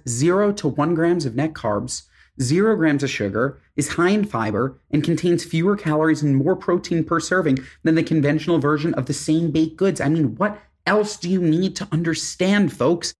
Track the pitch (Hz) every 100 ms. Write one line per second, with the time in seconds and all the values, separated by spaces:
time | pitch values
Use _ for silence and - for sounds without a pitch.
0 | 127 117 165 190 208 202 147 131 151 165
1 | 170 175 139 117 156 - 110 104 127 -
2 | - _ _ - 127 165 220 208 160 143
3 | 135 - 101 104 139 - _ - 143 -
4 | 175 214 202 117 107 - 131 - - 151
5 | 151 160 180 170 - 165 185 202 160 151
6 | 160 151 151 135 147 185 - 175 - 170
7 | 156 165 - 185 156 131 - - 160 160
8 | - 165 143 151 175 170 143 151 170 165
9 | 127 143 - 160 170 156 160 - 190 -
10 | 143 165 135 - 202 202 _ _ - 208
11 | 208 - 175 185 170 160 185 - 196 156
12 | 165 160 - - 185 208 170 - 127 170
13 | -